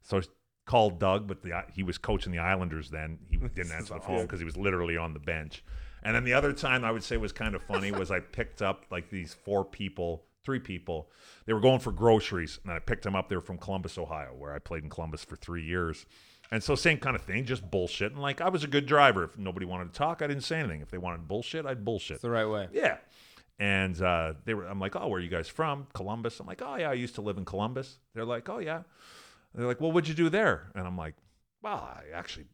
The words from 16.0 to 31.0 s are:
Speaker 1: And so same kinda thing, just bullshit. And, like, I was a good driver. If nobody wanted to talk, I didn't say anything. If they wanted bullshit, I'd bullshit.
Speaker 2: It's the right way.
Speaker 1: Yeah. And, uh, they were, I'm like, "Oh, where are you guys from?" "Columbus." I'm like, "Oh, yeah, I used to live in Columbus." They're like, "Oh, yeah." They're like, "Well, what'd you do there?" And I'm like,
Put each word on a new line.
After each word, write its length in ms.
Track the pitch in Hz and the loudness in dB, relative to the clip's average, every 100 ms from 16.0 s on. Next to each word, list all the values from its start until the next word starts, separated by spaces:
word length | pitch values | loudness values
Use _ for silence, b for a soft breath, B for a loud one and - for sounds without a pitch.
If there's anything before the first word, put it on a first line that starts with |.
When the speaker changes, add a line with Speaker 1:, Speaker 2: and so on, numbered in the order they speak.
| - B B B B | -12 B B B B
Speaker 1:
And 120 | 110 | -2
so 120 | - | 0
same 240 | 135 170 147 | 2 4 2
kinda 180 | 139 120 | 0 -2
thing, 280 | - 101 | -2 -4
just 260 | 127 123 92 | -2 -4 -2
bullshit. 400 | 95 90 - 104 | -2 0 -2 -4
And, 100 | 139 | -2
like, 180 | 139 135 | -4 0
I 100 | 175 | 0
was 140 | 185 | 0
a 40 | 147 | 2
good 180 | 143 | 2
driver. 380 | 135 147 139 95 | 6 10 10 8
If 120 | 82 110 | 0 -4
nobody 260 | 95 90 | -4 -4
wanted 280 | 90 90 87 | -4 -4 -6
to 40 | - | -2
talk, 240 | 151 165 | -2 0
I 60 | 147 | -2
didn't 160 | 143 | -2
say 160 | - 160 | -2 -2
anything. 220 | 131 78 | -2 -4
If 100 | 73 | -8
they 80 | 90 | -6
wanted 280 | 90 85 80 | -6 -6 -4
bullshit, 380 | 104 - 160 | -4 -4 -6
I'd 180 | 143 123 | -4 -4
bullshit. 320 | 104 104 - | -2 -2 -4
Speaker 2:
It's 60 | - | -4
the 80 | 120 | 0
right 160 | 117 | 2
way. 240 | 107 107 92 | 2 0 -2
Speaker 1:
Yeah. 260 | - - - - B B B B - | 0 0 0 -12 B B B B -2
And, 420 | 101 98 95 85 | 2 4 2 2
uh, 360 | 92 85 80 78 | 4 4 2 -4
they 80 | 113 | -4
were, 120 | 107 87 | -4 -4
I'm 120 | 98 | -4
like, 160 | 95 | -2
"Oh, 120 | - 190 | -2 -2
where 100 | 95 | -2
are 40 | |
you 60 | 87 | 0
guys 200 | 87 82 | -2 -2
from?" 380 | - 160 143 139 | -2 -2 -2 -8
"Columbus." 460 | - 98 113 117 - | -8 -6 -4 -4 -6
I'm 60 | |
like, 160 | - 92 | -14 -10
"Oh, 140 | 247 | -8
yeah, 160 | - 156 | -4 0
I 20 | |
used 220 | 127 120 | 0 -2
to 60 | - | -4
live 180 | 104 98 | -4 -4
in 60 | |
Columbus." 520 | 92 95 110 127 127 - _ | -4 -2 -2 -2 -8 -16 _
They're 120 | 117 | -8
like, 220 | 117 117 120 | -4 -4 -4
"Oh, 120 | 226 | -6
yeah." 240 | 156 165 180 B B B B B B | -4 -6 -10 B B B B B B
They're 100 | - | -4
like, 160 | 120 120 | -2 2
"Well, 100 | 160 | 4
what'd 160 | 170 156 | 4 2
you 60 | |
do 160 | 160 165 | 4 4
there?" 400 | 185 202 90 - | 6 4 2 -4
And 100 | 98 | -8
I'm 120 | 92 | -6
like, 180 | 90 | -6